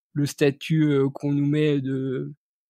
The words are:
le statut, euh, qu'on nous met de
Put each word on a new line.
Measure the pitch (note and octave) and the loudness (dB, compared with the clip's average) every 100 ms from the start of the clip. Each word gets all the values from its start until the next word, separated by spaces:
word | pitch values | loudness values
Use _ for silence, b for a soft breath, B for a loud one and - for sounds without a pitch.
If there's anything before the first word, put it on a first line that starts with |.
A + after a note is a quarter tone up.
| _ | _
le | D3 C#3+ | -4 -4
statut, | - C#3+ C#3 - D#3+ D3+ | 2 0 0 0 2 4
euh, | C#3 C#3 | 2 0
qu'on | C#3 D3 | -2 -2
nous | C#3+ C#3+ | 0 0
met | D3+ D3+ C#3+ | 2 2 0
de | C3 C3+ C3+ C3 C#3+ D3 _ _ | -2 -4 -4 -6 -8 -12 _ _